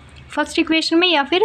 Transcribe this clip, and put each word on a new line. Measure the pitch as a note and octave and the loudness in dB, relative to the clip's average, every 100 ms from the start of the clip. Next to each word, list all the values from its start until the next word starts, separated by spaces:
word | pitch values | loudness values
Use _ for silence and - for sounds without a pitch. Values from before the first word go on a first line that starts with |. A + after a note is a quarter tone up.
| - - - | -20 -20 -12
फर्स्ट | - D4 - | -6 -4 -2
इक्वेशन | D#4+ D#4+ D#4 E4 | 0 0 0 0
में | F4+ | 2
या | D#4 | 0
फिर | C#4 F4 | 0 0